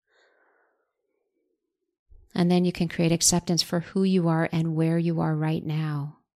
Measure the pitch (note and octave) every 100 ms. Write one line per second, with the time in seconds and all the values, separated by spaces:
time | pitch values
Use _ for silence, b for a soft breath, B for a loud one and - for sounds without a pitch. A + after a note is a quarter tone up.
0 | _ _ _ _ _ _ _ _ _ _
1 | _ _ _ _ _ _ _ _ _ _
2 | _ - - - F3 F3+ F3 - E3+ -
3 | E3 E3 - F3 - E3 - E3+ - F#3+
4 | F#3+ F#3 E3 D#3+ E3 E3 E3 D#3+ D#3+ E3
5 | E3+ E3 D#3+ D#3 D#3 D#3+ - D3+ D#3 D3
6 | D3 - _